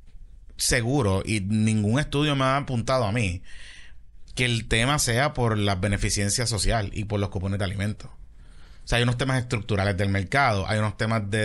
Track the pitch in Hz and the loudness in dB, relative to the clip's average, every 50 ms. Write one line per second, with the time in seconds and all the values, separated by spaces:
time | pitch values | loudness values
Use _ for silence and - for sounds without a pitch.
0 | - - - - - - - - - - - - - - 147 127 113 120 135 147 | -18 -16 -16 -16 -16 -18 -18 -20 -20 -18 -8 -4 0 2 2 2 2 2 2 4
1 | 123 101 95 95 - - 110 110 92 95 107 107 110 110 110 110 104 104 113 139 | 4 4 2 2 2 0 0 -2 0 0 2 2 4 4 4 4 2 2 2 2
2 | 151 147 - 143 151 151 143 139 135 131 131 143 139 - 131 120 147 - 135 131 | 2 0 0 0 2 2 2 2 2 2 2 0 0 -2 -2 -2 0 0 2 2
3 | 120 98 101 123 110 92 87 92 - - - - - - - - - - - - | 2 2 0 0 0 0 -2 -4 -6 -10 -12 -12 -12 -14 -16 -16 -16 -16 -16 -16
4 | - - - - - - - - 127 123 120 113 113 - 120 113 117 131 147 147 | -16 -18 -18 -18 -16 -8 -2 0 0 2 2 0 0 0 2 2 4 4 2 2
5 | - - 113 117 139 151 147 - 120 113 110 107 104 101 98 90 95 104 101 98 | 2 2 2 2 2 0 0 0 2 2 2 2 2 2 2 2 0 0 0 0
6 | - 104 - - 101 101 95 - 123 110 117 98 - - 107 113 101 - - 120 | 0 0 0 0 0 0 0 0 0 -2 -2 0 2 2 2 2 0 -2 -4 -6
7 | 104 101 104 104 101 90 - 101 90 98 98 98 101 92 92 95 101 107 104 - | -4 -2 -2 0 0 -2 -2 -2 -2 -2 -2 -2 -2 -4 -2 -2 -2 -2 -4 -6
8 | - - - - - - - - - - - - - - - - - - 127 117 | -10 -14 -16 -16 -18 -18 -18 -20 -20 -20 -18 -18 -18 -18 -18 -14 -4 0 2 2
9 | 120 123 120 120 139 135 131 131 120 123 - 117 95 - 104 98 95 101 101 87 | 4 2 2 2 0 0 0 0 0 -2 -2 -4 -2 0 0 2 2 2 2 2
10 | 104 98 98 98 95 87 - 135 143 127 107 98 95 - 110 107 107 107 98 - | 0 0 0 0 0 0 2 2 4 4 2 2 0 0 0 0 0 0 -2 -2
11 | 117 110 113 113 104 98 101 110 107 | 0 0 0 0 0 0 0 0 2